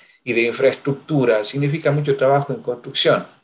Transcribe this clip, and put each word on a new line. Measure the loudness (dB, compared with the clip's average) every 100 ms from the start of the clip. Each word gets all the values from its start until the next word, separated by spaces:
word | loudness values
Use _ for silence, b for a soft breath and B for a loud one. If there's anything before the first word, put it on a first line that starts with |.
| b b -4
y |
de | 0
infraestructura | 0 2 2 2 -2 -6 -2 0 2 2 0
significa | -2 -2 -2 0
mucho | 0 0 0
trabajo | 2 2 0
en | -6
construcción, | -8 -10 -8 -2 0 0 -2 _